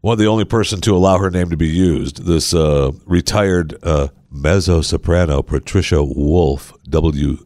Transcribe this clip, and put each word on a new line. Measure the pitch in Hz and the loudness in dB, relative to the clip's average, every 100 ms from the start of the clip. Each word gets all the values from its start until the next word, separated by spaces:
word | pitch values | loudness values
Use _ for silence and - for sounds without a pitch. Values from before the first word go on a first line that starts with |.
one | 120 | -2
of | 117 | 2
the | 107 | 2
only | 110 | 2
person | 101 113 104 101 | 0 0 -2 -2
to | 87 92 | 0 4
allow | 95 95 | 4 4
her | 95 | 2
name | 90 90 | -2 -2
to | 82 | -2
be | 80 | 0
used. | 82 92 69 67 - | 2 2 2 -4 -8
This, | - 82 - | -2 0 0
uh, | 87 78 71 67 69 - | 0 2 2 0 -4 -2
retired, | 90 - 107 98 92 80 - | -2 0 -2 0 0 -4 -8
uh, | 82 76 69 - _ | -2 -2 -2 -8 _
mezzo-soprano, | 69 73 98 90 82 76 78 - 85 87 71 | -6 0 0 2 0 0 -4 0 0 2 0
Patricia | - 73 - 98 85 82 | -2 -4 -2 -2 0 0
Wolf, | 73 64 71 87 78 69 - - - | 0 -2 0 2 0 -2 -8 -20 -4
W | 80 80 71 71 - | 0 0 0 -2 -4